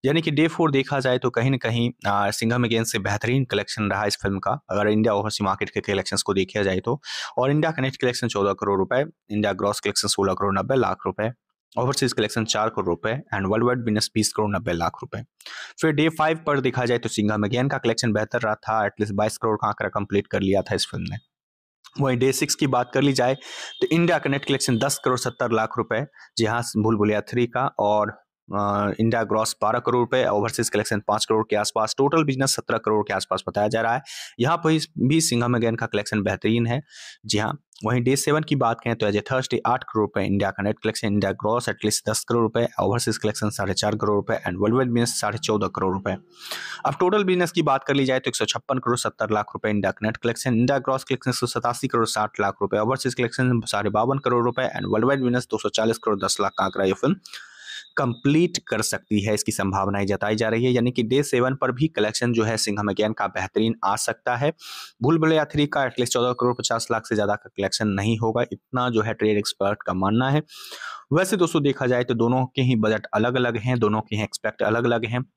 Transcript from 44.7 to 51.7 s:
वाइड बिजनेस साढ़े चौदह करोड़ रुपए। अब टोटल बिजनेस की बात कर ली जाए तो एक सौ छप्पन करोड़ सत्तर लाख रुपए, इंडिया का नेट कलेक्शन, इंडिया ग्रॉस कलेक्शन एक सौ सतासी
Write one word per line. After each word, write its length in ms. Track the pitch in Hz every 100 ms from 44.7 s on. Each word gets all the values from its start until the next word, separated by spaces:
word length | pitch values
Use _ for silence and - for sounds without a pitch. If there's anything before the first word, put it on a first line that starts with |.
| 120
वाइड 140 | 127
बिजनेस 300 | 120 117 -
साढ़े 180 | 104 107
चौदह 280 | - 107 98
करोड़ 280 | - 95
रुपए। 220 | 95 98 98 - - - - - - 135
अब 80 | 147
टोटल 240 | 185 208
बिजनेस 280 | 190 180 175
की 100 | -
बात 220 | 151 135
कर 100 | -
ली 100 | 139
जाए 160 | 135 131
तो 80 | 127
एक 80 | -
सौ 80 |
छप्पन 340 | 110 117 - 131
करोड़ 180 | - 123
सत्तर 340 | 110 - 107
लाख 160 | 107 104
रुपए, 160 | - 107
इंडिया 200 | 104 98
का 160 | - 107
नेट 100 | 110
कलेक्शन, 380 | 117 113 135
इंडिया 240 | 113 123 139
ग्रॉस 260 | 127 131
कलेक्शन 260 | - 127 -
एक 40 |
सौ 120 | 120 120
सतासी 420 | 123 120